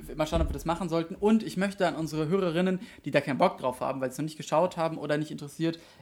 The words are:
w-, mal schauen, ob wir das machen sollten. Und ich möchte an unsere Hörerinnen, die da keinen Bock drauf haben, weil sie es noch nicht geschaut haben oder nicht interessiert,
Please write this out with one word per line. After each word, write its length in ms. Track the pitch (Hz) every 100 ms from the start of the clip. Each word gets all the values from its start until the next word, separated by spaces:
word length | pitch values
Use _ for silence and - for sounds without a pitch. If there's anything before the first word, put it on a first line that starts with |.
| -
w-, 80 | 139
mal 100 | 151
schauen, 140 | 165
ob 80 | 156
wir 40 |
das 120 | 143 165
machen 240 | 170 175
sollten. 260 | 165 165 190
Und 280 | 208 220
ich 140 | - 180
möchte 300 | 196 196 175
an 80 | 143
unsere 320 | 160 156 151
Hörerinnen, 520 | 196 180 165 190 180 - - 147
die 60 |
da 100 | 147
keinen 160 | 147 123
Bock 200 | 185 -
drauf 220 | 131 -
haben, 200 | 135 135
weil 80 | 131
sie 40 |
es 40 | 127
noch 60 | 156
nicht 120 | -
geschaut 400 | - 151 180 175
haben 200 | 160 160
oder 200 | 147 151
nicht 140 | 151
interessiert, 480 | 117 143 - 160 165 - -